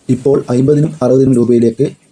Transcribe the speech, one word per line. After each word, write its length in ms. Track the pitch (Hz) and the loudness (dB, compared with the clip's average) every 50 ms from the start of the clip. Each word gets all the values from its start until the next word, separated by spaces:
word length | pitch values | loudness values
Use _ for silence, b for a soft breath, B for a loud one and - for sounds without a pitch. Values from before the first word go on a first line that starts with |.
| _ - | _ -6
ഇപ്പോൾ 280 | 131 127 - 139 135 170 - - | -6 -2 0 0 0 0 -2 -2
അമ്പതിനും 420 | 123 123 131 139 151 147 151 160 - - | -2 0 0 0 0 0 0 -2 -4 -4
അറുപതിനും 320 | 127 123 127 135 135 131 131 | -2 0 2 2 2 2 2
രൂപയിലേക്ക് 540 | 117 117 113 120 117 117 117 113 - 135 - - - _ _ | 0 2 2 2 2 2 0 0 -2 -4 -6 -6 -10 _ _